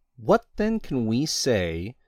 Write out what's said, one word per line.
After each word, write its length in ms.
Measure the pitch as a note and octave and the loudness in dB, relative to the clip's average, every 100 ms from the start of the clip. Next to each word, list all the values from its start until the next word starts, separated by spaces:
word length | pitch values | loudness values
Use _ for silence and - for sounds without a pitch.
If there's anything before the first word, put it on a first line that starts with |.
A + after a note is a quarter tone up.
| _ - | _ -6
What 300 | A2+ A3 - - | 2 2 2 -4
then 240 | G#3+ A3+ | -2 -2
can 260 | - C3+ A2+ | -2 -2 0
we 220 | A2+ D#3 | 0 0
say 680 | - - A2 F2 E2 F#2 - | -2 0 2 0 -4 -8 -12